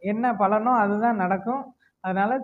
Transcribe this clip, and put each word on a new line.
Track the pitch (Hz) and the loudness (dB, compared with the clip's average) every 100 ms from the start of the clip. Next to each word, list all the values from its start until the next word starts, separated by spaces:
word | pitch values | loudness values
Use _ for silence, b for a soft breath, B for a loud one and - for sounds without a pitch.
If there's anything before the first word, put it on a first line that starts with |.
என்ன | 190 214 247 | -4 -2 0
பலனோ | 202 196 214 226 247 | 2 2 2 2 2
அதுதான் | 202 208 233 220 | 2 2 0 0
நடக்கும். | 180 190 214 262 262 - _ _ | 0 -2 -2 -6 -8 -18 _ _
அதனால | 190 185 208 262 | -6 -2 0 -2